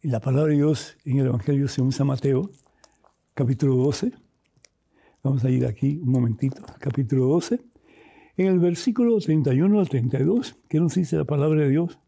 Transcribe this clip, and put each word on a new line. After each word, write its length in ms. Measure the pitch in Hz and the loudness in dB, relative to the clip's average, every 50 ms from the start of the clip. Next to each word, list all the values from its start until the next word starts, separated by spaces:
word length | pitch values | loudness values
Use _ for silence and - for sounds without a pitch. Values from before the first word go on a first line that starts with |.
Y 60 | - | -4
la 120 | 151 123 113 | -4 -4 -2
palabra 300 | - 139 127 139 156 156 | -2 -2 0 0 2 2
de 80 | 151 | 2
Dios 400 | 147 143 151 151 - - - - _ _ | 2 2 2 0 0 -4 -14 -20 _ _
en 140 | 143 127 139 | -2 0 0
el 80 | 135 | 2
Evangelio 400 | 131 127 120 95 - 143 139 143 | 0 0 -2 -2 0 0 0 0
según 240 | 135 - - 127 131 | -2 -2 -2 -2 -2
San 160 | 135 - 139 | 0 0 -2
Mateo, 420 | 139 135 123 - 139 135 127 185 196 - _ _ _ _ _ - _ _ _ _ _ _ _ _ _ _ | -2 -2 -2 0 0 0 0 -2 -4 -10 _ _ _ _ _ -20 _ _ _ _ _ _ _ _ _ _
capítulo 400 | - 135 120 131 110 - 139 131 | -2 0 0 0 0 0 0 2
doce, 360 | 127 127 143 139 - - 247 - - _ _ _ _ _ _ _ _ _ - _ _ _ _ _ _ _ _ _ _ | 2 2 0 -2 -2 -6 -6 -8 -10 _ _ _ _ _ _ _ _ _ -20 _ _ _ _ _ _ _ _ _ _
vamos 220 | _ 135 139 131 110 | _ -2 -2 0 0
a 60 | 131 | 0
ir 160 | 127 127 127 | 0 0 0
aquí 320 | 123 107 - - 139 143 160 | -2 -4 -2 -2 -2 -2 -2
un 100 | 175 123 | -2 0
momentito, 540 | 131 127 120 117 110 - - 135 131 - - - - - | 0 2 0 0 -2 -2 -4 -6 -6 -6 -18 -20 -20 -10
capítulo 480 | - 143 123 143 135 110 - 131 127 | -8 -6 -4 -4 -2 0 0 0 2
doce, 360 | 127 151 175 165 - 233 254 - - _ _ _ _ _ _ - - _ - - _ _ | 2 2 0 0 -2 -6 -6 -6 -14 _ _ _ _ _ _ -20 -20 _ -20 -20 _ _
en 100 | - 185 | -2 0
el 120 | 190 185 180 | 2 4 4
versículo 600 | 170 175 170 165 - 262 214 254 240 233 233 214 | 2 2 0 0 -2 -2 0 2 2 2 2 0
treinta 340 | 151 - 156 156 139 135 127 | 2 2 2 2 2 2 2
y 80 | 131 | 2
uno 180 | 165 196 208 208 | 4 4 4 2
al 80 | 190 | 2
treinta 320 | - 143 131 117 123 113 127 | 0 0 -2 0 0 0 0
y 40 | 135 | 0
dos, 340 | 160 202 247 262 - - _ _ | 2 2 0 -2 -4 -12 _ _
¿qué 120 | _ - 151 | _ 0 0
nos 160 | 175 165 - | 0 2 0
dice 200 | 185 180 139 170 | -2 -2 0 -2
la 100 | 156 147 | -2 -2
palabra 360 | - 151 143 143 156 156 151 | -2 -2 0 0 2 2 2
de 80 | 151 139 | 2 2
Dios? 300 | 135 156 170 175 - _ _ | 2 2 0 -2 -6 _ _